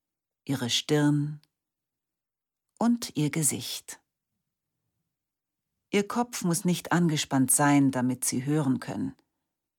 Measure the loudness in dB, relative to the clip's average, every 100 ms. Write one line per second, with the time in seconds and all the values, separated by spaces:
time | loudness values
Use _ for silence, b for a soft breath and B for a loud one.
0 | _ _ _ _ -6 -4 -2 -2 2 2
1 | 4 2 0 -6 _ _ _ _ _ _
2 | _ _ _ _ _ _ _ -2 0 0
3 | -2 -2 -2 0 -2 -2 -6 -10 -12 -20
4 | _ _ _ _ _ _ _ _ _ _
5 | _ _ _ _ _ _ _ _ _ -2
6 | 0 -2 -4 -4 -2 0 0 -2 0 2
7 | 2 0 0 0 2 2 4 4 4 2
8 | -2 -2 -4 -4 -2 0 0 -2 -4 -6
9 | -8 -10 _ _ _ _ _